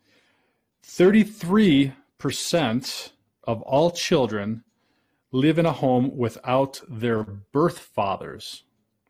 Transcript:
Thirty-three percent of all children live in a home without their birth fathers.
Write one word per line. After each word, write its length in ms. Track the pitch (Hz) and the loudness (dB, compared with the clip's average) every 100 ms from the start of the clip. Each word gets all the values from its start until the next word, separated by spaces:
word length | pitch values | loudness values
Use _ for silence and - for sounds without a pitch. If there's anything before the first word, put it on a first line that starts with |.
| _ _ _ _ _ _ _ _ | _ _ _ _ _ _ _ _
Thirty-three 1120 | - - 180 214 208 - 165 202 208 139 139 131 _ _ | -8 2 6 6 4 -2 0 4 6 4 2 -4 _ _
percent 920 | 143 - - 170 135 117 - - - _ _ _ | -6 -6 -2 -2 0 -2 -4 -12 -14 _ _ _
of 180 | - 113 | -6 -6
all 280 | - 135 170 | 0 2 2
children 720 | 165 - 170 120 107 101 113 - _ _ _ _ _ _ | 0 0 2 2 -2 -6 -8 -12 _ _ _ _ _ _
live 260 | 131 147 160 | 0 2 2
in 80 | 165 | 0
a 60 | |
home 440 | 143 135 127 131 - | 0 0 2 0 -2
without 640 | 117 - - 131 139 - - | -4 -4 -2 0 0 -6 -16
their 360 | 117 117 113 | -6 -4 -2
birth 560 | 107 101 - 139 170 - | -4 -12 -6 -2 0 -2
fathers. 840 | - - 101 90 - 69 - - _ _ _ _ | -10 -6 -4 -4 -10 -16 -16 -18 _ _ _ _